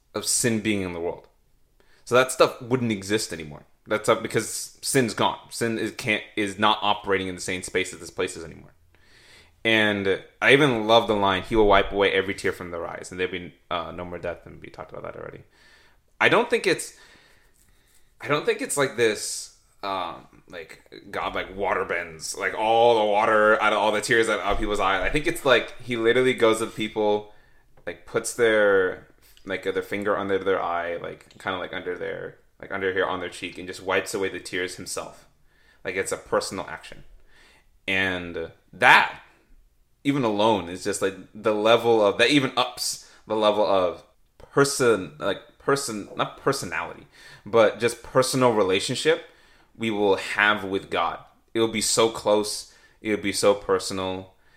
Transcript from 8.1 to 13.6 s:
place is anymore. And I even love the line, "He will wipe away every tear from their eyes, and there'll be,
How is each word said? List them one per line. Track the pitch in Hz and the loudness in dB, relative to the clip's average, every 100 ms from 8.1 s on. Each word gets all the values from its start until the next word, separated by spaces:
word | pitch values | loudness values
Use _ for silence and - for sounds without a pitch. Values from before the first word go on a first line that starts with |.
place | - 92 87 | -6 -6 -6
is | |
anymore. | 80 80 78 _ _ _ _ - - - _ _ | -14 -16 -20 _ _ _ _ -20 -20 -20 _ _
And | 113 110 107 101 95 85 - - | 0 2 2 2 0 -2 -4 0
I | 110 | 4
even | 139 147 113 107 | 6 6 2 4
love | 113 104 | 4 4
the | |
line, | 104 98 92 | 2 2 0
"He | - 110 | 0 4
will | 104 | 6
wipe | 98 101 | 6 4
away | 101 98 | 2 2
every | 95 95 | 2 -2
tear | - 95 | -4 -4
from | 90 90 | -4 -8
their | 85 85 | -10 -10
eyes, | - - | -10 -12
and | 90 | -6
there'll | 90 | -6
be, | 90 85 - | -6 -12 -16